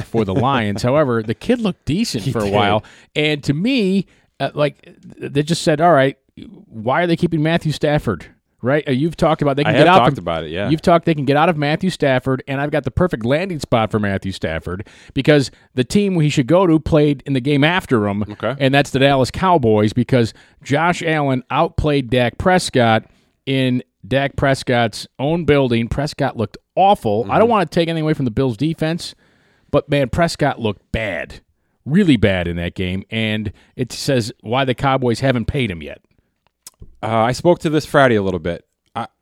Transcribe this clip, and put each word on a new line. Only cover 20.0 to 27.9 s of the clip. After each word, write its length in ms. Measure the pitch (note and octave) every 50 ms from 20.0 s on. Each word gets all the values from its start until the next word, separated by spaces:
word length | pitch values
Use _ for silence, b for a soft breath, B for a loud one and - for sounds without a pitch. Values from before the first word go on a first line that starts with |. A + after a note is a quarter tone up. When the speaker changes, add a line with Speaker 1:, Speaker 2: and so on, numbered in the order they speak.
| A#2+ - - B2 A#2 G#2+ b b b b b b -
Speaker 1:
Josh 400 | - C3 D3 D#3+ F3 F3 - F3
Allen 400 | E3 D#3+ D#3 D3 C#3 C3 B2+ - -
outplayed 600 | C3 C#3 E3 E3+ - - - D#3 D3 C#3+ C3 A2+
Dak 260 | B2 B2 B2 A#2 -
Prescott 680 | - - F#3 F3+ F3+ - - - C3 A#2 A2+ A2 A2+ - _ _ _ _ _ _ _ _
in 360 | - C3+ C3+ C3 B2+ B2 B2 - _ _ _ -
Dak 300 | G2 B2 C3+ C#3 C#3 -
Prescott's 680 | - - C#3 C3+ - - - B2+ A#2+ A#2 A2 - - - - _ -
own 280 | B2+ C#3+ D#3+ F3 E3
building. 420 | C#3+ D3+ C#3+ C3+ B2 A#2+ A2+ A#2 A2+
Prescott 480 | - - C#3 C#3 - - C#3+ B2+ -
looked 220 | A#2+ A2 - - - _ _ _
awful. 480 | - F#3 G3 G#3 - - A#2 G2+ G#2+ A#2 G2
I 80 | B2+ E3
don't 60 | G#3+
Speaker 2:
Mm-hmm. 60 | A#3
Speaker 1:
wanna 140 | A#3 G#3 F3
take 220 | D#3+ - F3+ E3+
anything 140 | D#3+